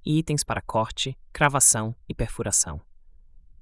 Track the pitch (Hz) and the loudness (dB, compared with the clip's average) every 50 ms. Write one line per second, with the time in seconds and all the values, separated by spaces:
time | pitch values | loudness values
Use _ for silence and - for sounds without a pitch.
0 | - 156 151 160 160 - 151 143 - - 113 - - - - 113 113 - - - | -2 0 0 2 2 0 0 -2 -2 -2 -4 -4 -4 -2 0 0 0 0 -2 -6
1 | - - 117 - - - - - 156 143 139 135 - - - 113 107 110 120 - | -6 -6 -6 -10 -14 -10 0 2 4 4 4 4 4 4 4 2 0 -4 -6 -8
2 | - - - - 117 - - - - 104 - - - 85 78 73 - - - - | -10 -8 -4 -4 -4 -4 -4 -4 -2 0 0 0 0 -2 -6 -10 -12 -16 -20 -20
3 | - - - - - - - - - - - - | -20 -20 -20 -20 -20 -20 -20 -20 -20 -20 -14 -4